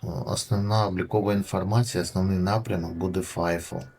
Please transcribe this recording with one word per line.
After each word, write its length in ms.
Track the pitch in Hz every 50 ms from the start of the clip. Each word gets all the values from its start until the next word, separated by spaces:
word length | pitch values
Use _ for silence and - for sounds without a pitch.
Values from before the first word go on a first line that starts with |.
| -
е, 40 | -
основна 800 | 85 - - - - - - - 107 101 101 101 110 110 107 101
облікова 460 | 92 90 90 - - 107 98 104 101
інформація, 680 | 101 98 - - 95 92 95 107 117 123 117 - 92 85
основний 340 | - - 92 92 98 95 90
напрямок 560 | 90 95 104 110 113 - 98 87 82 82 82
буде 280 | 82 92 92 90 95
файфо. 640 | 90 - - 90 85 85 85 85 85 - - - - - -